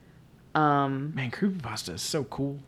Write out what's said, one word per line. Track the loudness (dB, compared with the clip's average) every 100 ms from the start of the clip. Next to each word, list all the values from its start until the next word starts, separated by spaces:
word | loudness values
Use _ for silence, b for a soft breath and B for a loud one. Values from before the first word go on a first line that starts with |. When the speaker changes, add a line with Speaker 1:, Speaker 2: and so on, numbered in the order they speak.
| b b -20 -20 -2
Speaker 1:
Um, | 4 6 6 4 0 -2
Speaker 2:
Man, | -2 -4
creepypasta | 0 0 0 -6 -6 -6
is | -6
so | -4 -4
cool. | -4 -4 -4 -4